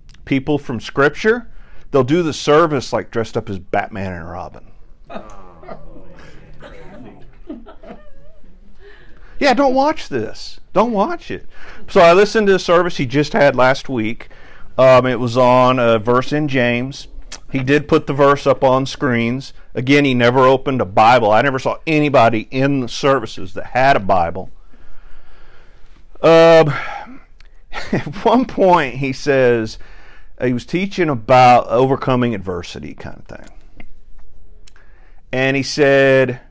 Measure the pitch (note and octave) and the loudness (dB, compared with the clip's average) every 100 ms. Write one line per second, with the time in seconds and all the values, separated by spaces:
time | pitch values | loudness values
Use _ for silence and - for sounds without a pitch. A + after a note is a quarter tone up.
0 | - - - C3+ C3+ D3 - A2+ - - | -20 -20 -4 -4 -2 -4 -4 -8 -6 0
1 | C#3+ - G#3+ A#3+ - - - - - C#3 | 0 2 0 0 -4 -14 -12 -14 -2 0
2 | B2 E3+ D#3+ C3 - D3 E3+ C#3+ - A2 | 2 0 0 -4 2 4 4 0 -4 -6
3 | - A#2 A2 A#2 A2 F#2+ - G2+ G2 G2+ | -4 -6 -4 -6 -6 -10 -4 -4 -4 -8
4 | F#2+ F2 E2 F#2 D#2 - - - - - | -8 -8 -10 -12 -14 -16 -18 -18 -20 -20
5 | - - - - - F3 F4+ - - - | -16 -16 -14 -16 -16 -18 -16 -14 -14 -12
6 | - - - - - - - - - - | -14 -16 -18 -20 -18 -18 -18 -18 -18 -18
7 | G2+ - - - - A#3 - - A3 - | -20 -18 -20 -18 -18 -16 -18 -20 -20 -18
8 | - - - - - - - - - - | -14 -14 -14 -14 -16 -16 -18 -18 -18 -20
9 | - - - - C#4 A#3+ C#4 C4 C#4+ D#4 | -18 -18 -12 -2 2 2 2 2 0 -2
10 | - B2+ G#2 - - - - F3+ A#3 G#3 | -6 -6 -6 -8 -10 -12 -4 0 0 0
11 | B3+ F4 - F2+ - - - - - G3 | -2 -4 -10 -10 -10 -8 -8 -8 0 6
12 | E3+ F3+ G3+ A3+ G3+ F#3 - F3 F3 - | 8 8 4 2 2 2 4 2 2 -2
13 | B2+ C#3 D3 D3+ C#3+ B2 B2+ C3 - B2 | -2 0 0 2 2 4 2 2 -2 -4
14 | A2 A2+ - - - - - - C3 B2+ | -4 -6 -10 -16 -16 -12 -6 4 6 6
15 | B2+ A#2+ B2 B2 B2 B2+ B2+ B2+ A#2 A2+ | 4 0 -2 2 4 6 4 4 2 2
16 | G#2 B2 B2+ D3 D3+ C3 A#2+ A#2+ C3 - | 2 2 2 -2 0 0 0 0 -4 -10
17 | - - - - - C3 C3 D3 - D#3 | -16 -14 -14 -14 -8 -4 0 0 2 0
18 | - C#3 C#3 C#3+ C#3 B2+ C3+ C3 C3+ - | 0 2 4 4 2 2 2 2 -2 -4
19 | C#3+ A#2 A#2 C3 - - - - B2 C#3+ | -2 0 -2 -4 -10 -16 -10 -6 2 2
20 | C#3+ B2 A#2+ C3 B2+ C3+ D3 C3 F#2 A2 | 4 4 4 4 4 2 0 -2 0 4
21 | A2 B2+ G#2 G#2+ C#3 C3 B2 - D#3+ D3+ | 6 6 4 2 2 -2 -4 -6 -2 0
22 | D3 C3 A2+ A2+ - C3 C#3 C#3 A#2 - | 2 4 4 2 -4 -2 0 0 -4 -2
23 | C#3+ C3+ G#2+ - F#2 - - B2 C3+ B2+ | 0 0 -2 -8 -8 -8 -4 0 2 2
24 | G2 F#2+ E2+ F2+ F#2 - - - - - | 2 0 0 -4 -10 -14 -16 -14 -8 -8
25 | - - - - - - - - - - | -8 -10 -8 -12 -12 -16 -18 -18 -20 -18
26 | - - E3 E3 E3 E3 D#3 C3+ - - | -18 -2 4 6 8 8 6 0 -6 -12
27 | - - - - - - - - - G3 | -14 -18 -20 -20 -20 -20 -12 -8 -4 -4
28 | D#3 G3 A3+ A#3+ A#3 - F#3+ F3 C3+ B2+ | -4 -4 0 2 0 0 2 4 0 -4
29 | C3+ C3+ D3 C3+ B2 A#2+ A2 - - - | -6 -4 0 4 4 2 -2 -8 -14 -14
30 | - - - - B2+ B2 - E3+ G3 F#3+ | -16 -16 -14 -6 -4 -4 -4 -6 -4 -2
31 | D#3+ B2 G#2 B2+ B2 A#2+ F#2+ A2+ C3 C3+ | -2 -2 4 6 8 6 4 2 2 0
32 | - B2+ A#2+ G#2 F#2 F2+ F2+ - D2 - | 0 0 0 -4 -6 -8 -10 -12 -14 -14
33 | - - - - - - - - - - | -14 -14 -16 -18 -18 -18 -18 -12 -10 -10
34 | - - - - - - - - - - | -12 -10 -10 -10 -14 -14 -18 -18 -20 -20
35 | - - - B2+ C3+ C3+ C3 - C#3 C#3 | -20 -20 -8 -2 0 0 -4 2 4 6
36 | C3+ C3+ B2+ B2+ - | 6 4 2 -2 -14